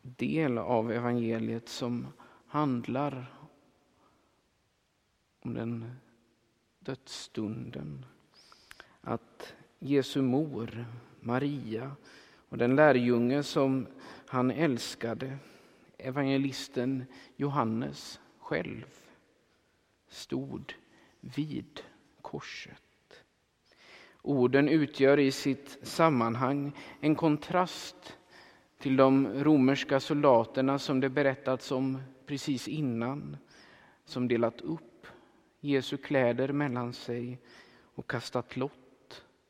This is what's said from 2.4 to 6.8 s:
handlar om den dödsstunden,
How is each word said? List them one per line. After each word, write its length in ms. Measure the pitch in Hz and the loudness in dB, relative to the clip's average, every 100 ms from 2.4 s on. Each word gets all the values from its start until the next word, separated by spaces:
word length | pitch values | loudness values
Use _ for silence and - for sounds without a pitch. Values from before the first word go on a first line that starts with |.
| _ | _
handlar 840 | 147 151 123 117 123 143 131 127 - - _ _ _ _ _ _ _ _ _ _ _ _ _ _ _ _ _ _ _ | -2 0 -2 -2 -4 -4 -6 -12 -18 -20 _ _ _ _ _ _ _ _ _ _ _ _ _ _ _ _ _ _ _
om 140 | 127 | -8
den 380 | 117 117 117 117 127 _ _ _ _ _ _ _ | -6 -6 -6 -10 -16 _ _ _ _ _ _ _
dödsstunden, 1300 | _ | _